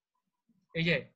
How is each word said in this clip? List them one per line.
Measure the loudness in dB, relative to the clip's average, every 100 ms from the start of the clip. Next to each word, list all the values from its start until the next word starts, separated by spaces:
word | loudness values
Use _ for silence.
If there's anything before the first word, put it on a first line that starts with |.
| _ _ _ _ _ _ _
এই | -2
যে, | 0 0 -2